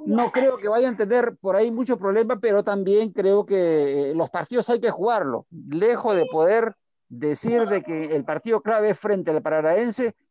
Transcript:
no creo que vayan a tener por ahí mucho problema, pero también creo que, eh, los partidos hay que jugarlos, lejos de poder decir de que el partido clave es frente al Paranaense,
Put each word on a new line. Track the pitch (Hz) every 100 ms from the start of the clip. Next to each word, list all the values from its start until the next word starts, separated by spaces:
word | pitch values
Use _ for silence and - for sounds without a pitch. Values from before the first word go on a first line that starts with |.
| 247
no | 220 240
creo | 254 262 240
que | 202
vayan | 226 254 220
a |
tener | 202 247 240 -
por | 190 190
ahí | 233
mucho | 226 254 220
problema, | 196 208 226 233
pero | 226 202
también | 208 202 190 208 220
creo | 190 190 202 202
que, | 196 170 156 143 143 139
eh, | 160
los | 151
partidos | 175 156 240 220
hay | 240
que | 233
jugarlos, | - 214 226 147 113 -
lejos | 165 139 156 220 240 233 190
de | 160
poder | 156 170 220 226 - _ _ _
decir | 120 151 147 - 240 220
de | 196
que | 160 160 156 156
el |
partido | 123 151 226 220
clave | 214 226 214
es | 190
frente | 214 202 165
al | 156
Paranaense, | 156 156 156 180 240 214 233 - _